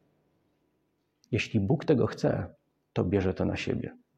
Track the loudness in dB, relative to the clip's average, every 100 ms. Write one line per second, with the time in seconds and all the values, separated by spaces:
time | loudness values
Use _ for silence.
0 | _ _ _ _ _ _ _ _ _ _
1 | _ _ _ -4 0 0 2 2 2 2
2 | 2 0 -2 0 -4 -12 _ _ _ -4
3 | 0 2 2 0 -2 -2 -4 -4 -6 -12
4 | _